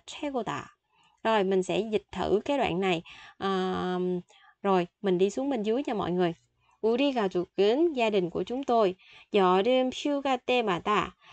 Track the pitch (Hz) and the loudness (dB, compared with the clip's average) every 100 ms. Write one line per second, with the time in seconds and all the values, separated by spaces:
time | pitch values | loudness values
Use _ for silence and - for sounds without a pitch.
0 | - - 294 269 214 143 - _ _ _ | -8 -10 -6 -6 -6 -8 -10 _ _ _
1 | _ _ 220 220 190 190 185 175 220 208 | _ _ 0 2 2 0 0 -2 -2 -4
2 | - 190 156 190 214 285 196 165 190 170 | -6 -6 0 0 0 -2 0 0 -2 -2
3 | - - - - 196 190 185 185 180 180 | -6 -20 -20 -8 -4 -2 -2 -4 -4 -2
4 | 180 180 - - _ _ 202 185 175 _ | -2 -4 -8 -20 _ _ 0 0 0 _
5 | 202 180 196 226 277 254 208 226 294 214 | 0 2 2 0 -4 -2 0 -2 -2 -4
6 | 170 180 175 170 _ _ _ _ 214 240 | -2 0 0 -2 _ _ _ _ -2 2
7 | 285 254 196 180 170 - 403 277 339 262 | 2 2 0 -2 -4 2 2 4 2 2
8 | 226 208 175 165 185 247 277 233 202 185 | 0 0 0 -4 -6 -6 0 2 2 0
9 | - - - 208 185 185 208 254 254 254 | -14 -20 -2 2 4 4 4 2 0 -2
10 | 294 285 277 254 - 247 220 170 - 208 | -2 -2 -2 -4 0 0 0 -2 0 -2
11 | 160 - - | -2 -8 -20